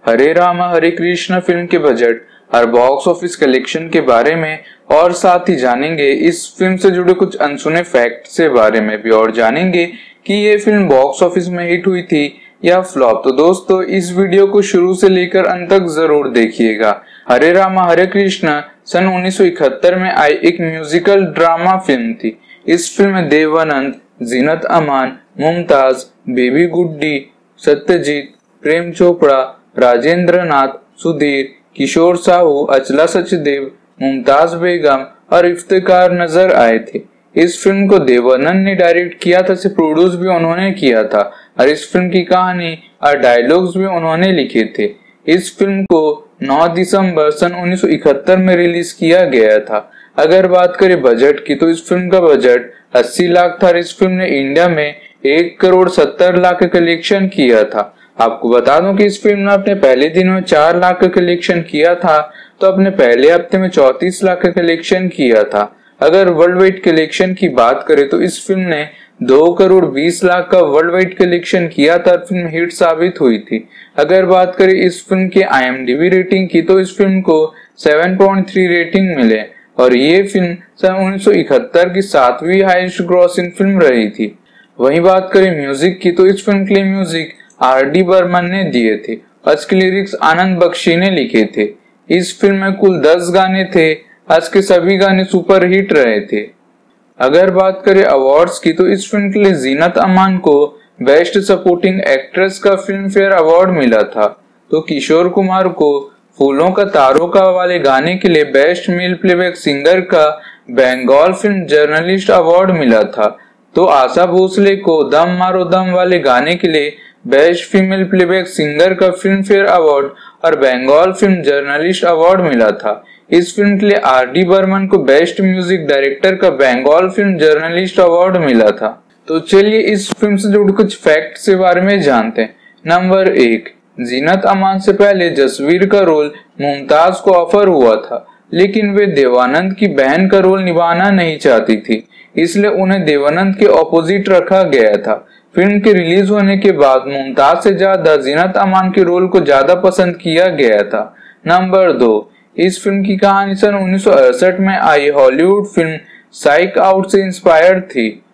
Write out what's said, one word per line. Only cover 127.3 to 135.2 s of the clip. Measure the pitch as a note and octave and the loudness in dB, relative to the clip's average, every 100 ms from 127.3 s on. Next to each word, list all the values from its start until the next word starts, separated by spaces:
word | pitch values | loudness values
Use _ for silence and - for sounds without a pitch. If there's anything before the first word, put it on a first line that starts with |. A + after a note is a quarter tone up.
| F3 | 2
जर्नलिस्ट | D#3 D3+ E3 E3+ F#3 - | 2 2 -2 -4 -4 2
अवार्ड | F3+ E3+ F#3 F3+ | 2 2 0 0
मिला | D3+ A#2 G#2+ | 0 2 2
था। | G2+ A2 - _ _ - | 0 -6 -8 _ _ -6
तो | D#3+ | -6
चलिए | D#3+ G3 G#3 A3 | 2 2 4 0
इस | - G3+ G3 | 0 -4 -4
फिल्म | - G#3 G3 | -4 -2 -2
से | G3+ | 0
जुड़े | G3+ G3+ | 2 2
कुछ | G3 G3 - | 2 -2 0
facts | - D#3 - - - | 0 0 -2 -8 -2
के | F#3+ | 2
बारे | F#3 F3 | 2 2
में | F#3+ G3+ | 0 0
जानते | D3 B2 A2+ A2 | 0 0 -2 -4
हैं। | A2 _ _ _ D#3 | -8 _ _ _ -2
Number | F3 F#3 F#3+ F#3+ | 0 2 2 2
एक, | - A#2+ A2+ - _ _ - | 2 0 0 -6 _ _ -14
जीनत | A#2+ B2 D3 F#3+ G3 | -8 -4 -2 0 0
अमान | G3 F#3+ F#3+ | 0 0 -2
से | G3 | -2
पहले | G3 G3+ F#3+ | 0 2 2